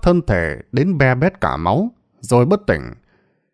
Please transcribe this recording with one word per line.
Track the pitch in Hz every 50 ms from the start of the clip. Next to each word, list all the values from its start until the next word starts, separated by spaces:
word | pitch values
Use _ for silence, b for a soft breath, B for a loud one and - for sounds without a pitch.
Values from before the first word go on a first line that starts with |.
thân | - 180 175 175 165
thể | - 107 87 82 78 69 - - _
đến | - - 151 190 185
be | 143 139 131 127
bét | 127 147 190 - -
cả | - 76 65
máu, | 73 82 87 104 151 208 240 - _ _ _ _ _
rồi | - - 123 120 123
bất | - 202 202 -
tỉnh. | - 92 76 62 58 57 - _ _ _ _ _ _ _ _ _ _